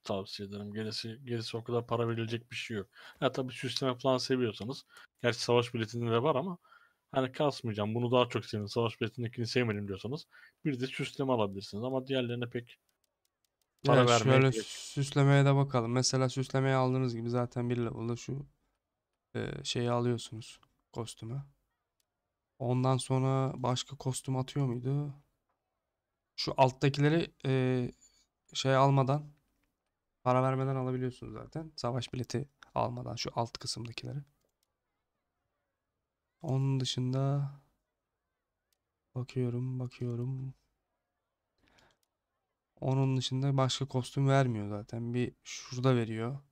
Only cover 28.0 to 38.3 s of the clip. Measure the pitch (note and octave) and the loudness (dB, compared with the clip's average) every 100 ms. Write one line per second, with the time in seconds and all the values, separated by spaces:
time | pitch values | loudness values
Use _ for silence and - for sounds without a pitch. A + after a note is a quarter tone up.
28 | _ _ _ _ _ - C3 C3+ C#3 C#3 | _ _ _ _ _ -2 2 6 6 6
29 | B2+ D3 D3 - _ _ _ _ _ _ | 4 0 -2 -20 _ _ _ _ _ _
30 | _ _ B2+ B2+ C3 C3 C3+ C3+ B2+ B2+ | _ _ 2 4 4 2 0 -2 -2 -2
31 | B2+ B2 A#2 A2 A#2 D#3 D#3+ - A#2+ B2 | -4 -6 -12 -12 -10 -10 -10 -6 -4 -2
32 | - B2 A#2 A#2+ C#3 _ - B2+ A#2 B2 | -4 -6 -4 -4 -6 _ -6 -2 -2 -4
33 | B2 A#2+ - - A#2 - - - A#2 A2+ | -8 -6 -6 -4 -4 -6 -8 -8 -8 -10
34 | B2 C3+ C#3+ _ _ _ _ _ _ _ | -10 -10 -12 _ _ _ _ _ _ _
35 | _ _ _ _ _ _ _ _ _ _ | _ _ _ _ _ _ _ _ _ _
36 | _ _ _ _ D#3+ C3+ C3+ C3+ C3 - | _ _ _ _ -4 0 2 0 -2 -2
37 | B2+ C3 C#3 C#3+ C#3 - _ _ _ _ | -2 0 0 0 -2 -8 _ _ _ _
38 | _ _ _ | _ _ _